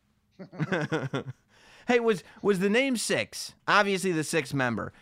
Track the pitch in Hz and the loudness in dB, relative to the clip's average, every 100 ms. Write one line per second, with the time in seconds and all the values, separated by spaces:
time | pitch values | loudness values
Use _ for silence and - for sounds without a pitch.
0 | _ _ _ - - - 156 180 151 160 | _ _ _ -20 -16 -8 -4 -2 -2 -4
1 | 127 135 - - _ _ - - - 247 | -4 -6 -8 -14 _ _ -20 -10 0 2
2 | 226 202 - - 196 190 196 220 269 233 | 2 0 -4 -4 0 2 2 2 2 0
3 | - 151 104 - - - - 190 202 196 | 0 -2 -2 -8 -14 -8 2 4 4 2
4 | 185 160 151 165 135 143 127 107 90 - | 0 0 0 -2 -2 -2 -2 -2 -6 -12